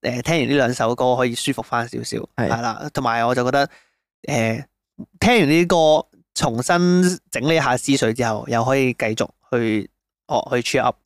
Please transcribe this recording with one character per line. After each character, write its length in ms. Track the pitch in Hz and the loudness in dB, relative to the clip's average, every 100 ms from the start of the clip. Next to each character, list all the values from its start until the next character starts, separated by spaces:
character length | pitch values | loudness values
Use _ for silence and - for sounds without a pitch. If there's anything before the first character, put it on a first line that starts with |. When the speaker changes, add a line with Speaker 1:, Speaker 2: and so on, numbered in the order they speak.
Speaker 1:
誒， 200 | - 123 | -6 -6
聽 160 | 123 165 | -2 -2
完 80 | 120 | 0
呢 60 | 143 | 2
兩 180 | 123 | 2
首 200 | 127 113 | 0 -2
歌 220 | 123 127 123 | 0 0 2
可 80 | 123 | 0
以 80 | |
舒 160 | 117 - | -2 -4
服 80 | 131 | -6
返 260 | 110 120 117 | -4 -6 -4
少 100 | - | -8
少， 160 | 117 113 - - | -8 -10 -10 -4
Speaker 2:
係。 120 | 113 | -2
Speaker 1:
係 120 | 113 | -2
啦。 260 | 117 110 147 | -4 -8 -8
同 100 | - | -4
埋 220 | 127 113 | -2 0
我 100 | 117 | 0
就 80 | 127 | 0
覺 60 | 123 | 2
得， 180 | 139 139 - _ _ _ _ - | 2 0 -4 _ _ _ _ -4
誒， 360 | 139 113 113 139 _ _ _ - _ | -2 0 -2 -8 _ _ _ -20 _
聽 200 | 208 240 | 2 4
完 80 | 147 | 4
呢 160 | 160 | 4
啲 20 | 175 | 4
歌， 400 | 175 160 151 - _ _ | 4 4 4 0 _ _
重 280 | - 147 113 | -4 -4 -2
新 560 | - 175 180 180 180 180 _ | 0 2 4 4 2 0 _
整 180 | 135 131 | -4 0
理 80 | 160 | 2
下 180 | 139 123 | 2 -2
思 140 | - | 0
緒 200 | 135 113 | 0 2
之 120 | 117 | 0
後， 200 | 120 107 120 | -2 -2 -2
又 140 | 117 | -2
可 120 | 117 135 | 2 2
以 160 | 131 | 0
繼 140 | 120 113 | 0 -4
續 200 | 113 110 _ _ | -2 -6 _ _
去， 380 | 120 113 107 - _ _ _ _ | -2 0 -2 -4 _ _ _ _
哦， 180 | 131 - | -4 -2
去 40 | 127 | -4
cheer 220 | 120 - | 0 0
up。 140 | 123 - | 0 -2